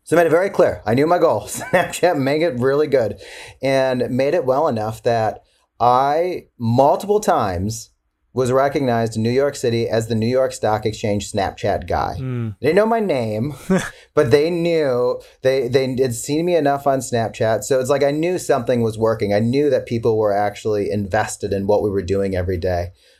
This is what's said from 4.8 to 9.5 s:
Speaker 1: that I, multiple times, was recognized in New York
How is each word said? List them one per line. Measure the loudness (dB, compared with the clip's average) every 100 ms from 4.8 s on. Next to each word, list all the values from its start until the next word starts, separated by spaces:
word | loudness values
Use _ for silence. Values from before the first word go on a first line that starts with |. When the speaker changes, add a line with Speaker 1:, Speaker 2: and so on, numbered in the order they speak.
| -4 -4
Speaker 1:
that | -2 0 0 -4 -12 _ _ 0
I, | 4 4 2 0 -2 -4 -12 -6
multiple | 0 4 4 4 0 0
times, | 2 0 0 -2 -4 -6 -12 _ _ _ _
was | -4 0
recognized | 2 2 0 0 0 -2 -2
in |
New | 0
York | 0 0